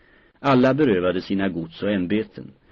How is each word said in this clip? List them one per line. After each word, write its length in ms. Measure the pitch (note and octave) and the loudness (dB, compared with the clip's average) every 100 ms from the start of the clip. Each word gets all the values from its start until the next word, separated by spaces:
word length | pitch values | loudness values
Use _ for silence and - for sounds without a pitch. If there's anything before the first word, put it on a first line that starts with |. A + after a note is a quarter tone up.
| _ _ _ _ | _ _ _ _
Alla 360 | C#3 C3 B2+ | 0 4 4
berövade 460 | C3+ D3 F#2 F2+ F2+ | 4 2 2 2 -2
sina 280 | - G2 G2 | -2 -2 -2
gods 340 | E2 E2 - | -4 -8 -6
och 80 | G2+ | -4
ämbeten. 600 | G2+ F2 G#2 G#2 - C2+ - _ | -2 -2 -2 -4 -12 -18 -20 _